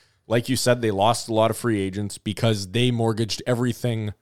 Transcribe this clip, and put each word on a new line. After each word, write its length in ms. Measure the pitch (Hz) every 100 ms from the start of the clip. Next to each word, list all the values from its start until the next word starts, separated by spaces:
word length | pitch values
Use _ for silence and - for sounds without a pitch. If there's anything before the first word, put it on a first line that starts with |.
| _ _ -
Like 200 | 113 120
you 80 | 127
said, 240 | 123 123
they 80 | 113
lost 360 | 95 107 120 -
a 60 |
lot 160 | 110 113
of 60 | 107
free 240 | 120 107
agents 380 | 95 95 104 -
because 500 | 110 98 117 107 98
they 220 | 113 123
mortgaged 520 | 117 113 110 110 - -
everything 680 | 120 123 113 123 110 107 -